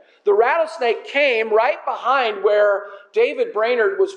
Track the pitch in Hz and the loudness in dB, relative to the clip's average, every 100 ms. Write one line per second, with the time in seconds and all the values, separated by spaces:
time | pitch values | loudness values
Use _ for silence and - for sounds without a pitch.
0 | - _ 202 202 233 330 320 - 240 - | -20 _ 0 2 4 2 -2 -2 -2 -2
1 | - 277 285 226 226 214 247 339 - 220 | -4 0 0 0 0 2 2 -2 -6 -6
2 | 220 269 233 202 202 208 208 196 - - | 0 0 0 0 0 2 2 0 -4 -18
3 | - 214 247 262 240 208 226 247 202 190 | -6 0 0 0 -4 -2 0 0 0 0
4 | 190 | -2